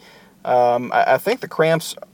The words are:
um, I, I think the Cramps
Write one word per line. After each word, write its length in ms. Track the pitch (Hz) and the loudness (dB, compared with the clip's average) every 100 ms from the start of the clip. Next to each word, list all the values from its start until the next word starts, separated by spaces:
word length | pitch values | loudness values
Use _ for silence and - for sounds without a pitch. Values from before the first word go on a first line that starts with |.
| - - - _ | -12 -20 -20 _
um, 480 | - 123 120 120 120 | -2 2 2 0 0
I, 220 | - - | 0 2
I 40 | 131 | 2
think 220 | - 254 | 0 -4
the 60 | 202 | -6
Cramps 480 | - 160 165 - - - | -2 0 0 -4 -14 -18